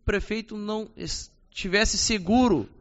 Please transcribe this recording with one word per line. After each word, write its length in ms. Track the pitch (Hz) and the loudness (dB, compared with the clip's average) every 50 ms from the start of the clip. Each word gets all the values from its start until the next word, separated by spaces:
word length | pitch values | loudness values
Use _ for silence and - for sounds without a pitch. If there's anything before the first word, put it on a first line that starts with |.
| _ | _
prefeito 500 | - 202 202 190 - 214 220 220 - 220 | -2 -2 -2 -2 -4 -6 -6 -6 -8 -10
não 360 | 214 208 208 214 220 220 214 - | -10 -6 -6 -6 -6 -6 -10 -12
estivesse 1040 | - - 160 - - - - _ _ _ _ _ - - 190 175 202 220 214 - 190 | -12 -10 -10 -8 -10 -10 -14 _ _ _ _ _ -8 -6 0 2 2 2 2 0 0
seguro 720 | - - 233 208 175 165 220 247 254 240 196 139 98 - - - | 0 0 0 -2 2 2 4 6 6 6 4 2 0 -4 -10 -20